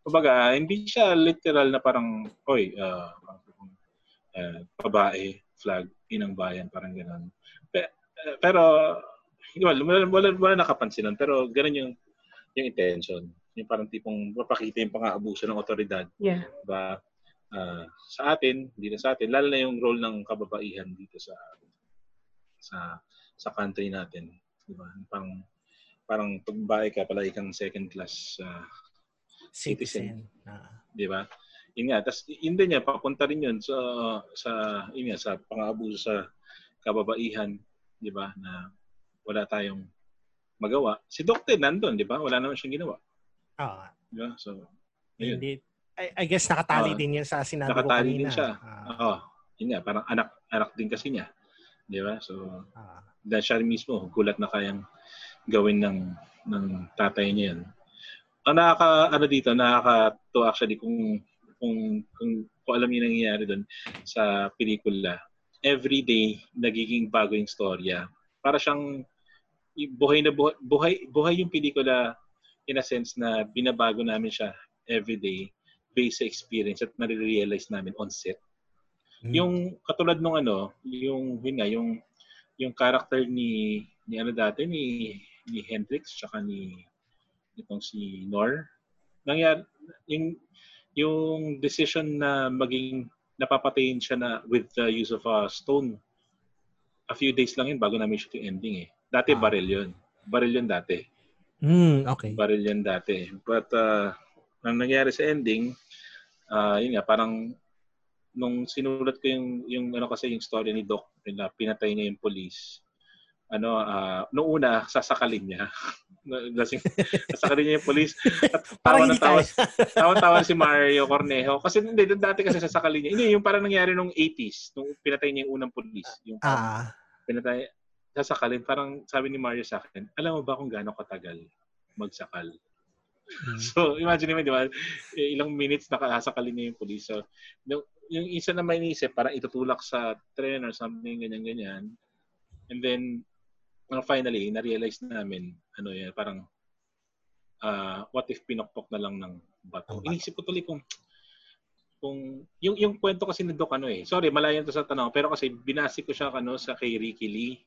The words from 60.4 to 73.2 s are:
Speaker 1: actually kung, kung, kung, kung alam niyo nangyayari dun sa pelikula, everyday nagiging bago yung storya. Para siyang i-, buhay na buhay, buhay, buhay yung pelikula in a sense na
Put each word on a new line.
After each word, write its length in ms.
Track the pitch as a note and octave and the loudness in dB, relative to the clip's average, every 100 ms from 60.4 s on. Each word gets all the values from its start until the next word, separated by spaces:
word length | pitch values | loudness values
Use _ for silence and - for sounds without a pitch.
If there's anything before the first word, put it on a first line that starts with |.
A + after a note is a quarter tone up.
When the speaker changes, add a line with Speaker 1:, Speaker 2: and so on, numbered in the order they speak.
| A#2 | 4
Speaker 1:
actually 320 | A2 A2+ G#2+ | 4 0 0
kung, 400 | A2+ A#2 A2 G#2 - _ _ _ | -2 -2 0 -2 -6 _ _ _
kung, 480 | A#2+ A2+ A2 G#2+ G#2+ | -4 -2 -2 -4 -6
kung, 160 | - A#2 A2+ A2 _ | -6 -4 -4 -6 _
kung 120 | - B2 | -2 0
alam 100 | B2 | 2
niyo 140 | B2 | 2
nangyayari 400 | A#2+ A2+ A2+ G#2+ | 0 0 0 0
dun 220 | G#2 G2+ G#2 - - - - | -2 -4 -6 -14 -16 -16 -10
sa 480 | - G#2+ G2+ G2 | -2 0 2 -2
pelikula, 640 | _ A2 G#2+ G#2+ G2 F#2+ F2 - _ _ _ | _ -2 0 -2 -2 -4 -6 -12 _ _ _
everyday 800 | C#3 C#3 B2+ C#3 B2 A2+ G#2+ G#2 - | 0 0 2 0 2 4 2 -2 -12
nagiging 560 | - A#2+ A2 A2 A#2+ A2 | -2 -2 0 -2 -2 0
bago 240 | A2+ G#2 | 2 2
yung 160 | G#2+ G#2 | 0 -4
storya. 560 | - G2 F#2 F#2 F2+ F2+ _ _ _ | -4 -4 -2 -4 -4 -6 _ _ _
Para 160 | C#3 C#3+ | 0 2
siyang 460 | D3+ C#3+ C#3+ C#3 C3 _ _ _ _ _ _ | 0 -2 -4 -10 -12 _ _ _ _ _ _
i-, 160 | - D3 | -8 -8
buhay 320 | B2 C#3 D3+ | 2 4 6
na 80 | D3+ | 4
buhay, 240 | C#3+ D3 - | 4 2 0
buhay, 320 | B2 C#3+ E3 F#3 - | 0 2 4 0 -2
buhay 240 | C3+ D#3 F3 | 0 2 2
yung 80 | F3 | 0
pelikula 640 | D#3+ D3 C#3 C3 B2+ A#2+ A#2+ _ _ _ _ - | 0 0 2 2 2 0 -4 _ _ _ _ -6
in 80 | C3+ | -4
a 60 | |
sense 340 | B2+ B2 A#2 | -2 -4 -4
na 240 | - | -4